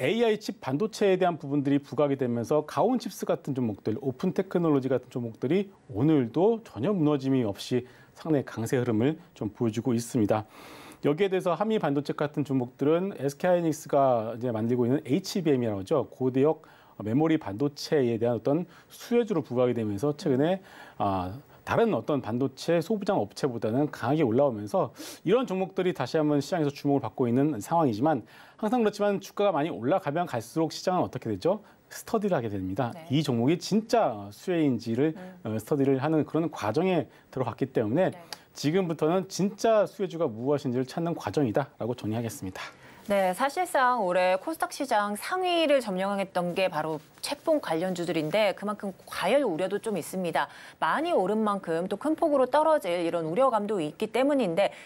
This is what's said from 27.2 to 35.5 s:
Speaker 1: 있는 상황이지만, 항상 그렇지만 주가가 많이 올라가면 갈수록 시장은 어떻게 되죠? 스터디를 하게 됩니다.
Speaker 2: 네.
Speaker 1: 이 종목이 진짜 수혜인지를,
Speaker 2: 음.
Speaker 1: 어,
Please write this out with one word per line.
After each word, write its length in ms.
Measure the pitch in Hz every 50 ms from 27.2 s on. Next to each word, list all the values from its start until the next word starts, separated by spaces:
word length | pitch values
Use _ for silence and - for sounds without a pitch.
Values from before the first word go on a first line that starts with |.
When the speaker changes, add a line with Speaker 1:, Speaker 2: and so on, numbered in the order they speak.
| 131 117
Speaker 1:
있는 320 | 117 135 143 156 139 104
상황이지만, 640 | 98 - 165 170 156 127 107 101 135 160 151 117 - - - - - - -
항상 240 | - 220 214 254 247
그렇지만 400 | 220 208 208 202 202 208 202 190
주가가 320 | - - - - 202 202
많이 180 | 170 139 151 170
올라가면 560 | 110 101 113 135 190 180 - 143 143 175 175
갈수록 460 | - - 117 110 - - 156 165 151
시장은 280 | - - - 185 185 175
어떻게 300 | 120 - - 127 - 117
되죠? 300 | 104 92 - 160 202 220 - - - _ _ -
스터디를 460 | - - - - - 220 202 202 180
하게 120 | 139 117 107
됩니다. 420 | 101 95 92 92 98 120 127 117
Speaker 2:
네. 140 | - - - -
Speaker 1:
이 120 | 127 160
종목이 380 | 151 - 123 117 117 143 175 -
진짜 680 | - - 185 220 220 - 247 226 185 139 113 104 101 101
수혜인지를, 800 | 104 - - 190 180 165 151 139 123 110 - 117 113 123 147 160 156
Speaker 2:
음. 180 | - - - - - -
Speaker 1:
어, 140 | 113